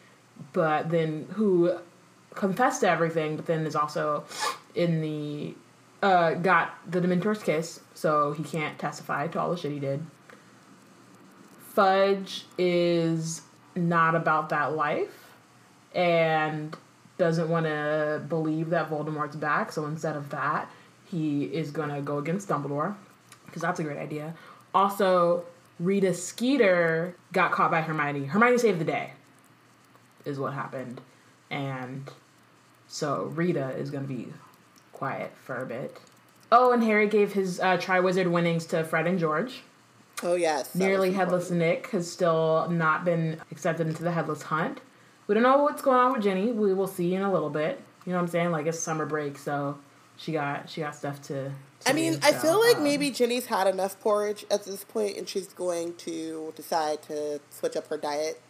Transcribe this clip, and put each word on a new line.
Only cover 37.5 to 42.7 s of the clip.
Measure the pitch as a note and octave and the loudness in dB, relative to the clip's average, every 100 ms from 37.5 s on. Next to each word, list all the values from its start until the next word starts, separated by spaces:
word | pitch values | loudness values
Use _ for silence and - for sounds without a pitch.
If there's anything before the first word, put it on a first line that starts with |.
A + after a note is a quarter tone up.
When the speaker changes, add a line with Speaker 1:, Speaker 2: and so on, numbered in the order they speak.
| F3 | 0
Speaker 1:
uh, | F#3 F3+ | 2 2
Triwizard | F#3 F#3 F#3 F#3 F3 | 2 4 4 2 2
winnings | E3+ E3+ E3 E3 | 2 2 0 0
to | E3+ | -2
Fred | D#3+ E3 E3 | 0 0 0
and | F#3 | 0
George. | D#3+ D#3 A3+ - - _ _ _ - - | 2 0 -2 -8 -18 _ _ _ -14 -6
Speaker 2:
Oh, | F3 F3 | -2 2
yes. | E3 D3 - | 2 0 -2
That | F3 | 0
Speaker 1:
Nearly | F#3+ F#3+ F#3+ | 2 4 2
Speaker 2:
was | F#3+ | 2
Speaker 1:
Headless | F3+ F3+ E3+ | 2 0 0
Speaker 2:
important. | F3 E3 F3 | 2 2 0
Speaker 1:
Nick | - | -2
has | G3 E3+ | -4 -4
still | - F3 D#3+ D#3+ D#3+ | 0 2 4 4 2
not | E3 | 2